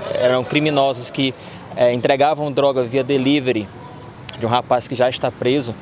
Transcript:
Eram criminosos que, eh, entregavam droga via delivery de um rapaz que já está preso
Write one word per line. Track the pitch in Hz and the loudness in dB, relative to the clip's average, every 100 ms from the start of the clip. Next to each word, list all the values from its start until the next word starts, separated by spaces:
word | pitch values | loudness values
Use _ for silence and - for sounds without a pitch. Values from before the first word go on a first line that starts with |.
| - | -6
Eram | - 123 127 | 0 2 2
criminosos | 120 151 151 143 139 123 117 | 0 0 2 2 2 0 -6
que, | - 135 - - - - | -2 -2 -2 -16 -18 -10
eh, | - 123 | 2 2
entregavam | 123 139 135 147 147 147 | 2 0 2 4 2 -2
droga | 135 139 131 | 2 2 2
via | 120 135 | 0 0
delivery | 131 139 131 147 127 113 98 - - - - - - - | 0 2 4 2 2 -2 -2 -12 -18 -16 -18 -16 -16 -6
de | |
um | 113 | 0
rapaz | 123 - 123 - | 0 2 0 0
que | |
já | 120 127 | 0 0
está | - 127 | 2 -4
preso | - 123 143 117 101 | -2 0 0 -2 -10